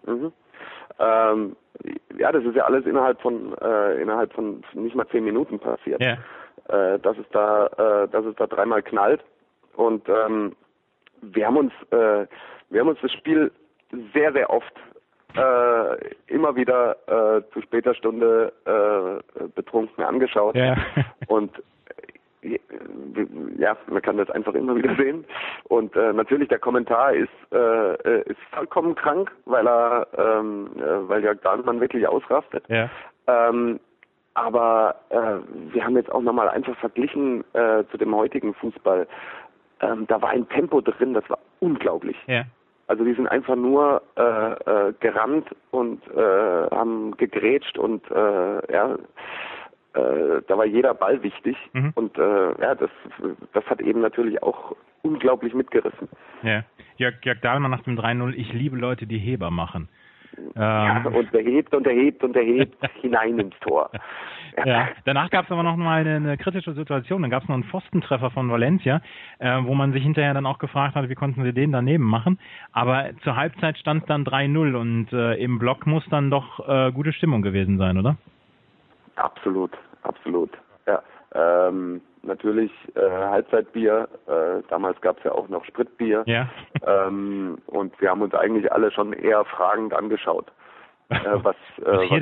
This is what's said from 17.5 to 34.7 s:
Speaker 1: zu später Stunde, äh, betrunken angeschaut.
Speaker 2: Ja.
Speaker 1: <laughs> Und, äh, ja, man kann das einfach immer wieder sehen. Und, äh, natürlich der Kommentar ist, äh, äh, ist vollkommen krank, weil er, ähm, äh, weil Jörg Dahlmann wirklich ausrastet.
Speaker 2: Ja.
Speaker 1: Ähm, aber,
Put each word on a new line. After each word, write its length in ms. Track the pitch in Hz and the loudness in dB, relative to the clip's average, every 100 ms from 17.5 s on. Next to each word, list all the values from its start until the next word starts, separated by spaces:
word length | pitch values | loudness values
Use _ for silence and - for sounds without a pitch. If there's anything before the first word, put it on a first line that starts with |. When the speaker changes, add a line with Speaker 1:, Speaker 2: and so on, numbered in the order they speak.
Speaker 1:
zu 80 | - | -10
später 340 | - 117 127 | -4 0 0
Stunde, 580 | 117 113 113 117 113 110 - | 0 -2 2 4 4 2 -4
äh, 800 | - 107 104 101 92 98 - - 82 | -2 2 2 2 -2 -6 -10 -12 -10
betrunken 480 | - - 117 113 - | -10 -4 -2 -2 -4
angeschaut. 540 | 92 123 127 107 104 123 | -2 0 0 2 2 2
Speaker 2:
Ja. 200 | 127 127 - - | 2 0 -2 -2
Speaker 1:
<laughs> 240 | 135 - - | -2 -6 0
Und, 360 | 110 101 - - _ - - - - _ _ | 0 0 -6 -20 _ -20 -20 -20 -20 _ _
äh, 160 | - - - - - - 71 87 101 76 71 - | -8 -8 -8 -18 -16 -14 -8 -6 -6 -6 -8 0
ja, 180 | 95 107 - | 0 0 -4
man 120 | 101 | -2
kann 160 | - 101 | 0 0
das 140 | 98 | 0
einfach 240 | - 107 | -2 -2
immer 200 | 73 127 120 | -2 0 2
wieder 200 | 123 120 | 2 2
sehen. 300 | 135 160 - - - - | 0 -2 -8 -12 -12 -12
Und, 300 | - 117 110 | 0 0 2
äh, 180 | - 110 | 2 2
natürlich 340 | 107 107 143 143 | 2 2 2 2
der 100 | 117 | 0
Kommentar 540 | 123 123 120 117 139 | 0 0 2 2 4
ist, 160 | 76 123 - - | 2 0 -6 -2
äh, 400 | - 117 113 101 | 2 4 4 2
äh, 280 | 82 - 117 - | 0 2 0 0
ist 100 | - - | -8 -10
vollkommen 420 | - 170 185 165 | -10 -6 -2 -2
krank, 360 | 160 156 156 190 - | 0 0 0 -2 -8
weil 240 | - 120 117 | -2 2 4
er, 380 | 120 117 120 - - | 4 4 2 -2 0
ähm, 540 | 107 110 110 104 101 - | 2 2 0 -6 -10 -6
äh, 300 | 76 95 92 | -2 -2 0
weil 140 | 104 | 0
Jörg 180 | 104 104 | 0 0
Dahlmann 380 | 95 104 123 117 | 0 0 0 0
wirklich 280 | 127 123 92 | 0 0 0
ausrastet. 560 | 117 - 135 - - - | 0 0 -2 -2 -8 -2
Speaker 2:
Ja. 200 | 113 117 - - - - | -2 -2 -6 -20 -6 2
Speaker 1:
Ähm, 520 | 120 117 120 120 113 _ _ _ _ _ | 4 4 2 0 -4 _ _ _ _ _
aber, 600 | - 117 117 117 | -4 0 2 4